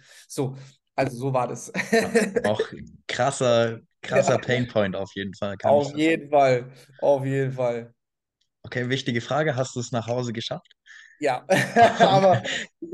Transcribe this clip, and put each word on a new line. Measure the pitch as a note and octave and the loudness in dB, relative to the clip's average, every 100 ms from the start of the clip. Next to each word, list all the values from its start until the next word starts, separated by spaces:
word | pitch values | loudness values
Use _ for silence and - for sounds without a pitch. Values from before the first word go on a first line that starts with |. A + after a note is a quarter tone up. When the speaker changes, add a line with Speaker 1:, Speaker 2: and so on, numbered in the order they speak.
| _ - - | _ -20 -12
Speaker 1:
So, | - B2+ - - _ _ - | -6 -6 -8 -18 _ _ -4
also | C3 A#2 | -4 -4
so | C3+ | -4
war | C3 A#2+ | -2 -2
das. | A#2+ - - | -6 -8 -8
<laughs> | - A3+ | -2 0
Speaker 2:
Ja, | G3+ A3+ G#3 G#3 | 2 0 0 0
auch | G#3 G#3+ A4 - - - - | -2 -2 -4 -10 -18 -18 -8
krasser, | - C3 - B2+ A#2 A#2 A#2 - _ | -2 -2 0 2 4 2 -2 -14 _
krasser | - - - A#2+ | -2 0 2 0
Speaker 1:
Ja. | |
Speaker 2:
Painpoint | - B2 A#2+ A2 G2 F#2+ | 0 -2 0 0 0 -2
auf | F#2 | -8
jeden | - G2 | -8 -10
Fall, | F2+ G2+ G2 | -8 -8 -2
kann | - C#3+ | 2 2
ich | |
Speaker 1:
Auf | C#3+ | 2
Speaker 2:
sagen. | D3 | 0
Speaker 1:
jeden | D#3+ D#3+ C#3+ | 0 0 2
Fall, | D3 C3+ B2 - - - - | 4 6 2 -2 -16 -20 -2
auf | C#3+ C#3+ | 2 2
jeden | C3+ C3+ C3+ | 0 -2 -2
Fall. | B2+ B2 A#2+ A#2 _ _ _ _ _ _ _ | -2 -4 -4 -8 _ _ _ _ _ _ _
Speaker 2:
Okay, | - B2 B2 | -10 -6 -4
wichtige | C3 - A#2 | -4 -2 -4
Frage, | - C#3 D#3 | -2 -2 -2
hast | B2+ B2+ B2+ | -2 -4 -6
du | |
es | A2+ | -6
nach | A#2+ A2+ | -6 -4
Hause | B2 B2 | -4 -4
geschafft? | A2 - D3+ - _ - - - - | -6 -8 -10 -14 _ -20 -20 -20 -6
Speaker 1:
Ja, | C#3+ B2+ - | -4 -2 0
<laughs> | F#3+ - - A#3 - | 2 2 6 6 6
aber | F#3+ G3 F#3+ F3 | 4 6 6 4
Speaker 2:
Okay. | - - - _ | 0 -6 -8 _
Speaker 1:
ich | - | 0